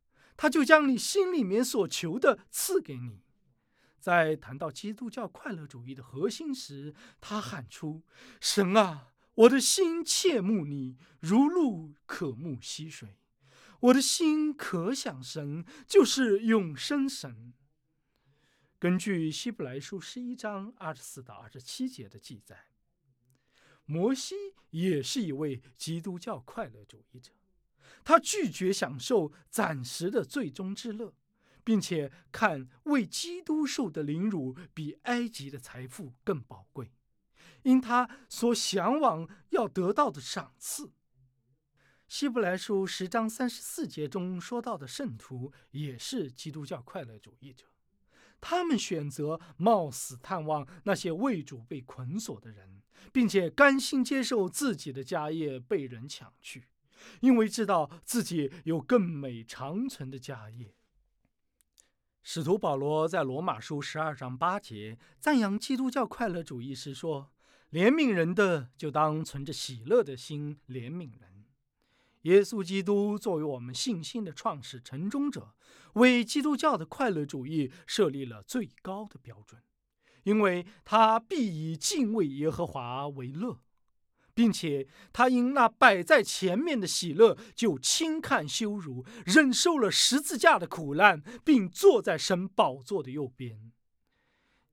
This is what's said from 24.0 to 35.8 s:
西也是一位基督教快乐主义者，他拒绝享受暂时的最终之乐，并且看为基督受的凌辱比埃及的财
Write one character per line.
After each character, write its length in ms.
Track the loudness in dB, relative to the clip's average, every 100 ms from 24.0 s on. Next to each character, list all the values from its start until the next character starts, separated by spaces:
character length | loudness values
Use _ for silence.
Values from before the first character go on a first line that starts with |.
| 0
西 220 | -2 -6 -10 -12 -16 _
也 300 | -2 0 0
是 200 | -2 -4
一 100 | -4
位 300 | -4 -4 -6 -12 -14
基 240 | -8 -8
督 180 | -8 -10
教 200 | -10 -12
快 280 | -12 -12 -12
乐 160 | -14 -20
主 180 | -20 _
义 80 | -20
者， 120 | -20 _ _ _ _ _ -20 -8
他 160 | 4 4
拒 320 | 4 -2 -2
绝 200 | -2 -2
享 280 | 0 -4 -6
受 320 | 0 0 0 -6 _
暂 340 | -4 -2 -4
时 280 | -8 -6 -4
的 140 | -2 -2
最 240 | -4 -6
终 260 | -6 -10 -8
之 160 | -10
乐， 220 | -10 -12 _ _ _ _ _
并 160 | 2 2
且 320 | 2 -4 -4 -10 _
看 340 | 0 0 0 -10 _
为 220 | 0 0 0
基 360 | -6 -8 -8
督 240 | -4 -2 -2
受 240 | -2 -4
的 140 | -4
凌 260 | -4 -2 -2
辱 280 | -2 -6 -10 -16
比 260 | -12 -12 -8
埃 240 | -4 -2 -4
及 220 | -8 -14
的 80 | -16
财 300 | -16 -16